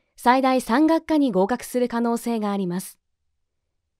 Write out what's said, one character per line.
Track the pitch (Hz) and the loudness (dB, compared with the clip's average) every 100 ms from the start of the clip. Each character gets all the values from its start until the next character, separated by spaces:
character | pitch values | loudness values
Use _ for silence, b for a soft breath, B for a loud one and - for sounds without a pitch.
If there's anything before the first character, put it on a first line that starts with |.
| _ - | _ -2
最 | 240 262 | 2 2
大 | 269 262 | 2 0
三 | 240 240 320 | 0 2 4
学 | 330 320 | 2 0
科 | 311 | 0
に | 277 | 2
合 | 185 202 | 2 0
格 | 240 - | -2 -4
す | 247 | -4
る | 247 | -2
可 | 233 | -2
能 | 233 233 | -2 -2
性 | 240 233 | -4 -4
が | 208 | -2
あ | 202 | -2
り | 185 | -4
ま | 180 | -6
す。 | - - _ _ _ _ _ _ _ _ _ _ | -8 -16 _ _ _ _ _ _ _ _ _ _